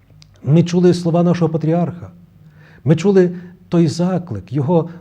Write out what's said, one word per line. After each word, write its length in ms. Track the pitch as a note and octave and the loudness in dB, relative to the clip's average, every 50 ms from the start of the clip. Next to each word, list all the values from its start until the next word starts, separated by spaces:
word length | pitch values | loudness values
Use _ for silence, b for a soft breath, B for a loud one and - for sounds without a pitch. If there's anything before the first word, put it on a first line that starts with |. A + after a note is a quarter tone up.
| _ _ - - - _ _ _ - | _ _ -20 -20 -20 _ _ _ 0
Ми 180 | B2+ D3+ E3+ | 2 4 4
чули 320 | E3+ E3+ F3 F3+ F3 F3+ F3 | 4 2 2 2 4 4 2
слова 280 | - - E3+ D#3 F3 | 2 0 0 0 2
нашого 260 | E3+ F3 E3+ F3 E3 D#3 | 2 2 0 0 0 -2
патріарха. 640 | D#3+ D3+ D#3 D#3 E3 F3 E3+ C3+ - - G2 F#2 - - - _ _ B B B B B B B B B B | -2 -2 -2 -2 -2 -2 -2 -4 -6 -10 -16 -18 -20 -20 -20 _ _ B B B B B B B B B B
Ми 120 | B2+ E3 | 0 0
чули 340 | - - G3+ G3 F#3+ F3+ F3 F3 B B B B B _ _ | 2 2 2 4 4 2 2 -2 B B B B B _ _
той 200 | F3+ E3+ E3+ C#3+ | 0 0 2 0
заклик 640 | - E3 F3 F#3 F#3 E3 F3+ - A2 G2 F#2 - | 0 -2 -2 -2 -2 -4 -6 -8 -10 -12 -10 -6
його 360 | B2 D3 B2+ D3+ F3+ E3 D3 B B B | -6 -4 -2 0 0 0 -2 B B B